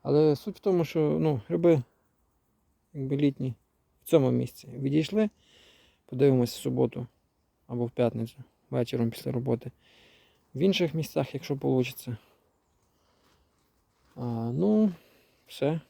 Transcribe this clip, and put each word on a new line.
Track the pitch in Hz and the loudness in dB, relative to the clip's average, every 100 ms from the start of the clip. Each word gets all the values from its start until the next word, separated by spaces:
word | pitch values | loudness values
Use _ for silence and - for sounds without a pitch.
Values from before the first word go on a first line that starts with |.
Але | 139 147 156 143 | 2 4 4 2
суть | - - | -4 -6
в | |
тому, | 202 180 156 | 0 0 0
що, | 165 151 156 | 0 0 2
ну, | 160 135 - | 0 0 -4
гриби, | 170 170 156 - _ _ _ _ _ _ _ _ _ _ | 2 4 4 0 _ _ _ _ _ _ _ _ _ _
якби, | 147 135 143 | -10 -4 2
літні | 147 135 131 117 _ _ _ _ | 2 2 -6 -6 _ _ _ _
в | - | 2
цьому | 160 127 | 4 4
місці | 123 127 - 139 | 2 -2 -10 -16
відійшли. | 123 139 151 160 208 214 _ _ _ _ _ _ _ _ | -8 -2 0 0 0 -2 _ _ _ _ _ _ _ _
Подивимося | 127 139 127 120 - | 2 4 4 2 -2
в | |
суботу | 135 127 123 131 123 _ _ _ _ _ _ | -4 0 0 -2 -14 _ _ _ _ _ _
або | 123 120 | -6 -4
в | |
п'ятницю, | - 120 117 113 - - _ _ | 0 0 0 -8 -10 -20 _ _
вечором | 131 120 123 117 | -4 -4 -2 -2
після | - - | -4 -6
роботи. | 123 127 120 - _ _ _ _ _ _ _ _ 131 | -6 -2 -4 -4 _ _ _ _ _ _ _ _ 0
В | |
інших | 190 185 170 | 0 2 -2
місцях, | 160 151 - 135 | -2 -4 -4 -4
якщо | 135 - 139 | -6 -6 -4
вийде. | 139 131 127 - - 117 _ _ _ _ _ _ _ _ _ _ _ _ _ _ _ _ _ _ _ - | 0 0 0 -6 -12 -12 _ _ _ _ _ _ _ _ _ _ _ _ _ _ _ _ _ _ _ -10
А, | 123 117 117 | -8 -4 -4
ну, | 135 196 214 214 170 _ _ _ _ _ | -2 2 2 2 -2 _ _ _ _ _
все. | - 139 165 | -4 -2 -2